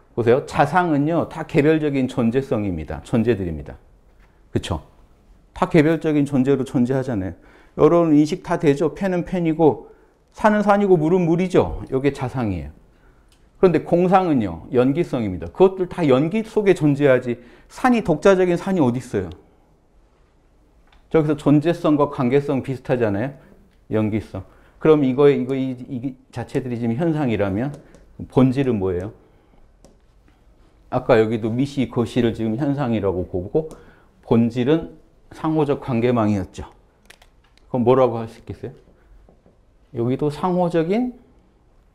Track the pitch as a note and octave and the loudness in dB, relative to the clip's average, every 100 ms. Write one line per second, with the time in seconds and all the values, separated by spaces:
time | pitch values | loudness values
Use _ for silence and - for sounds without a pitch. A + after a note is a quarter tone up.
0 | _ - A2+ B2+ D3 - C#3+ F3+ F3 C#3+ | _ -2 2 2 0 0 2 2 2 0
1 | D3 E3+ E3+ E3+ D#3 D#3+ C#3+ D#3+ D3+ C#3 | 0 0 -4 -8 -4 0 2 2 0 -2
2 | B2+ - A2+ B2+ C3+ A#2+ G2+ E2+ D2+ D2 | -2 0 0 0 -2 -4 -4 -6 -8 -12
3 | - B2 A2 G#2+ F2+ D#2 C#2 B1+ _ _ | -4 0 0 0 -2 -8 -12 -18 _ _
4 | _ _ _ _ _ A2 - D#2+ - _ | _ _ _ _ _ -8 -6 -8 -10 _
5 | _ _ _ _ _ - F#3+ E3+ D3 E3 | _ _ _ _ _ -6 0 4 4 2
6 | D#3+ D3+ C#3+ C#3+ B2+ C3+ B2+ C#3 A#2+ C3+ | 0 0 0 0 2 0 0 -2 0 -2
7 | B2+ A2 F#2 - - - _ - D3+ E3+ | -2 -6 -6 -10 -20 -20 _ 2 4 4
8 | E3 D3 D3+ F#3 - E3+ E3+ C#3 D#3+ - | 4 4 2 -2 -6 -2 0 2 -2 -2
9 | G3 F3+ E3+ F3+ E3 D#3 D#3 A2+ - - | -4 -4 -4 -4 -2 2 2 2 -6 -20
10 | _ _ _ - A3 G#3+ G#3 G3+ G3+ F3+ | _ _ _ -2 2 2 2 2 4 4
11 | D#3 F#3 E3+ E3 F3+ F3+ F2 - G#2 C3 | 4 2 2 0 2 2 0 -2 -6 -2
12 | C#3 C#3 B2 C3 A2 F2+ C#2 - _ _ | -2 -2 -6 -4 -4 -6 -8 -16 _ _
13 | _ _ _ _ _ _ F#3+ D#3 - F3 | _ _ _ _ _ _ 2 2 0 0
14 | F3+ F#3+ F#3 C#3 G2+ E2 - B2 B2+ C#3+ | 2 2 2 0 -2 -6 -2 0 2 0
15 | E3+ C3+ G#2+ F2 E2 - F#3+ F#3+ F3 - | -2 -4 -4 -6 -10 2 2 2 -6 -2
16 | D#3+ B2+ D#3+ A3 G#3+ - G3 F3+ D3+ C#3 | 2 2 2 -2 -4 -2 2 2 2 2
17 | C#3+ B2+ A#2+ A#2 - - _ - C4 A#3+ | 4 2 0 -8 -12 -20 _ -2 0 2
18 | F#3+ D3+ G3 F#3+ F#3 E3+ G3 F#3 B2+ B2 | 0 2 4 4 2 0 -2 0 0 0
19 | B2 G#2+ F#2 D#2+ _ _ _ _ _ _ | -4 -6 -6 -12 _ _ _ _ _ _
20 | _ _ _ _ _ _ _ _ _ _ | _ _ _ _ _ _ _ _ _ _
21 | _ E3 D3+ D3 - D3+ D3+ E3+ F3 D3 | _ 0 2 0 4 4 4 0 0 2
22 | D3 - B2 C#3 C#3+ C3+ A#2 B2+ - B2+ | 0 0 0 2 0 -4 -4 -8 -4 0
23 | A2+ G2+ C3 C#3+ - - _ _ _ A2 | 0 0 -4 -8 -20 -20 _ _ _ -2
24 | G#2+ G#2+ - G2 - - _ _ D#3+ D3+ | -2 -2 -6 -12 -14 -20 _ _ 2 4
25 | C3+ B2+ C#3+ C3 B2 C3+ C3 B2 B2 C3 | 2 4 4 4 -2 -4 -4 -8 -10 -10
26 | C3 B2+ _ - A#2 C#3 B2 A#2+ A#2 A2+ | -10 -12 _ -12 -6 -6 -6 -4 -4 -2
27 | E3+ D3+ C3+ G#2 G2+ F#2+ C3+ C#3+ - - | -2 -2 -2 -2 -2 -2 -4 -8 -20 -20
28 | - - - - C3 B2+ C3 A#2 F#2+ F2 | -20 -18 -2 2 4 2 0 0 -2 -4
29 | G2 - _ _ _ _ - _ _ _ | -6 -12 _ _ _ _ -20 _ _ _
30 | _ _ _ _ _ _ _ _ _ B2+ | _ _ _ _ _ _ _ _ _ -6
31 | - A#2+ A2 A2+ A2 A#2 C#3 - A2+ - | 2 4 4 0 -2 -2 -2 -2 -4 -2
32 | A#2 B2+ A#2 G#2+ A2 A2+ D3 C#3 C3 A2 | -2 0 0 0 -4 -2 -2 -2 -2 -2
33 | G2 F2+ F2 F#2 F2+ D#3 D#3 - - _ | -2 -4 -6 -8 -4 -4 -6 -12 -20 _
34 | _ _ - A#2 A#2 A#2 B2 E3 - - | _ _ 0 2 2 0 0 0 -2 -16
35 | _ _ _ - D#3+ D#3 C#3+ C#3 - A#2 | _ _ _ -8 -4 -2 0 -2 -2 -2
36 | A#2+ A#2+ G#2+ G#2 F2+ - E2+ - _ _ | 0 2 0 0 -4 -12 -18 -20 _ _
37 | _ _ _ _ _ _ _ C3 A#2 C3 | _ _ _ _ _ _ _ -2 2 4
38 | B2+ A2+ A2+ - - G2 A#2 C#3 _ _ | 4 0 -8 -14 -18 -14 -14 -18 _ _
39 | _ - _ _ _ _ _ _ _ B2 | _ -20 _ _ _ _ _ _ _ -6
40 | A#2 C3+ D3+ D3 F#3 F3+ F3 E3 D#3+ C#3 | -4 -2 -4 -4 -4 -2 0 0 0 -2
41 | B3 - _ _ _ _ _ _ _ | -4 -8 _ _ _ _ _ _ _